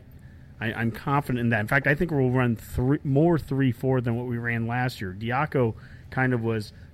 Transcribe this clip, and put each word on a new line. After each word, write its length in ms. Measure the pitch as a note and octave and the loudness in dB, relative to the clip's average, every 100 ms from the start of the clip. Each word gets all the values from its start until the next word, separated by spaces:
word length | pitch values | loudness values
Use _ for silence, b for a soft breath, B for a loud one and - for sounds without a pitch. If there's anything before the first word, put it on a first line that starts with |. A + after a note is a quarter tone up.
| - - B B B B | -10 -20 B B B B
I, 140 | A2+ | -6
I'm 180 | G#2+ A#2 | -2 -2
confident 480 | - D3 C#3+ - B2 | -2 -2 0 0 0
in 100 | A#2 | 2
that. 120 | A2 | 0
In 60 | G#2+ | 2
fact, 200 | C#3 C#3 | 2 2
I 80 | D3 | 2
think 160 | E3+ | 2
we'll 180 | C#3+ B2+ | 2 2
run 260 | B2+ B2 A2 | 2 2 0
three, 440 | - - B2+ D3+ | -4 0 2 2
more 360 | D3 C#3 E3+ D#3+ | 2 4 4 4
three 320 | - C3+ C3+ | 0 2 2
four 280 | - C3 C3 | 2 0 0
than 140 | A#2+ A#2 | 0 -2
what 120 | B2 | -4
we 100 | A#2 | -4
ran 300 | A#2+ A#2 A2+ | -2 -2 -2
last 340 | B2 B2+ - | -2 -2 -4
year. 140 | F#2+ F#2+ | -8 -6
Diaco 560 | A#2 C3 D3+ D3 A#2 - B B B | -4 -2 0 2 2 0 B B B
kind 220 | C3 B2+ | 0 2
of 100 | B2 | 2
was, 280 | A2+ A2 G#2 - B | 0 -2 -4 -12 B